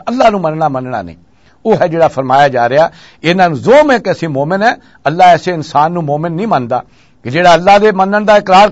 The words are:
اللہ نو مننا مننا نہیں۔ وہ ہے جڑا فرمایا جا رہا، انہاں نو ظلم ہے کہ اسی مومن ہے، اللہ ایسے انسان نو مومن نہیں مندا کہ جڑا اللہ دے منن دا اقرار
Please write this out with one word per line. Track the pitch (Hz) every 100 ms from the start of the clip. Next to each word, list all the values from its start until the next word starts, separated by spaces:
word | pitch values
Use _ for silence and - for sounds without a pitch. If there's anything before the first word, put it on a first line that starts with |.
| -
اللہ | 247 240
نو | 202
مننا | 165 156 156
مننا | 131 127 120
نہیں۔ | 87 80 _ _ _ _ 226
وہ | 202
ہے | 175
جڑا | 165 156
فرمایا | - 135 131 143
جا | 123 120
رہا، | 139 165 - - _
انہاں | 151 185 180
نو | 139
ظلم | 123 277 302
ہے | 240
کہ | 196
اسی | 170 175
مومن | 135 147 196
ہے، | 220 - _ _
اللہ | 143 170 180
ایسے | 165 185
انسان | 170 143 143 156
نو | 175
مومن | 151 147 170 165
نہیں | 220 151
مندا | 117 123 - _ _ _ 117
کہ |
جڑا | 147 180
اللہ | 165 185 202
دے | 214
منن | 190 190 208 214
دا | 208
اقرار | 202 185 208